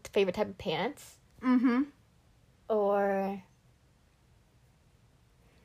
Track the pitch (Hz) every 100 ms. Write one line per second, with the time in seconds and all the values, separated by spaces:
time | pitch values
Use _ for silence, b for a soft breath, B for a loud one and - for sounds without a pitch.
0 | - 214 196 185 202 190 196 156 208 285
1 | - - _ - 262 254 254 240 285 -
2 | _ _ _ _ _ _ - 214 202 202
3 | 202 196 196 196 - _ _ _ _ _
4 | _ _ _ _ _ _ _ _ _ _
5 | _ _ _ _ _ _